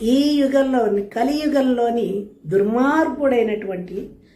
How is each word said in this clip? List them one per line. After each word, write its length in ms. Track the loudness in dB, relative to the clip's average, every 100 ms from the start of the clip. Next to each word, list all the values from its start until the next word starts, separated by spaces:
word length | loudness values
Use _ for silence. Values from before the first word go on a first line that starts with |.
ఈ 360 | 0 2 2 2
యుగంలోని, 600 | 2 2 2 0 0 -2 -4
కలియుగంలోని 1200 | -2 -2 0 0 0 2 2 0 0 -2 -4 -8 -14 -2
దుర్మార్గుడైనటువంటి 1700 | 0 2 2 2 2 0 0 0 2 0 -2 -6 -8 -8 -10 -12 -16 -20